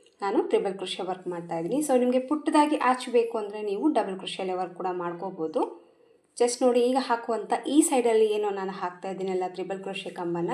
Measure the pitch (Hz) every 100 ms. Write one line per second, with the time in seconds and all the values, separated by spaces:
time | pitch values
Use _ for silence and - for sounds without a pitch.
0 | _ _ 202 247 370 214 196 190 185 -
1 | 180 185 180 175 170 170 170 262 302 254
2 | 247 254 254 302 320 311 294 302 247 254
3 | - 233 226 233 208 214 214 202 302 254
4 | 196 190 185 - 190 185 180 175 185 180
5 | 175 170 190 185 160 247 403 - - _
6 | _ _ _ - 240 - 254 240 240 262
7 | 254 233 - 220 196 233 - 285 302 262
8 | 233 220 220 208 208 196 190 190 180 180
9 | 190 190 190 185 185 180 180 190 190 196
10 | 185 175 175 170 170